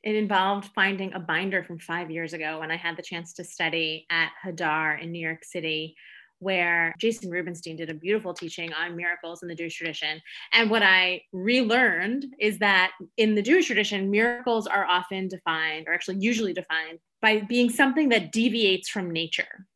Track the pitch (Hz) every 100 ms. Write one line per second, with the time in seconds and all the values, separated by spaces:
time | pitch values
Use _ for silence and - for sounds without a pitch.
0 | 214 214 208 196 190 202 196 - 190 196
1 | 190 190 165 160 190 190 - 165 - 170
2 | 170 165 165 165 156 160 156 165 170 165
3 | - 170 165 - 170 - 165 165 160 160
4 | _ 170 160 - 190 165 165 156 156 151
5 | 165 170 165 160 - 180 165 156 160 _
6 | - - _ _ 185 190 175 170 165 170
7 | 226 226 185 175 170 170 170 160 160 156
8 | 170 214 180 165 165 - 165 151 175 170
9 | 175 175 165 170 175 160 165 - 165 151
10 | 151 156 - - - 220 226 220 202 185
11 | 180 180 _ 185 196 247 226 240 240 170
12 | 190 262 277 - 214 185 202 190 185 -
13 | 175 - 220 208 208 359 320 208 202 202
14 | 196 202 233 240 247 226 190 196 180 180
15 | 180 190 190 180 170 160 160 156 156 175
16 | - 190 214 226 208 175 175 160 160 165
17 | _ _ 220 214 202 240 240 240 269 269
18 | 294 226 160 220 233 226 202 185 - 208
19 | 180 165 165 - - - 190